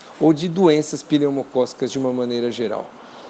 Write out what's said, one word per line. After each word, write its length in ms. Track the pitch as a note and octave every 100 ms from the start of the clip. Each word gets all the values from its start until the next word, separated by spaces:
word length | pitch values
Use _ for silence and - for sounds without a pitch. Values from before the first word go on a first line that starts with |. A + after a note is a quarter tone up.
| - -
ou 120 | D#3
de 160 | D3+ F3
doenças 540 | E3 F3+ D3+ D3+ C#3
pneumocócicas 880 | - D3 C#3+ C#3 - B2+ A#2+ - B2+
de 60 | C#3
uma 160 | C3
maneira 380 | B2 A#2+ A#2+ A#2+
geral. 360 | A2+ A2 G#2+ A2+ - - - -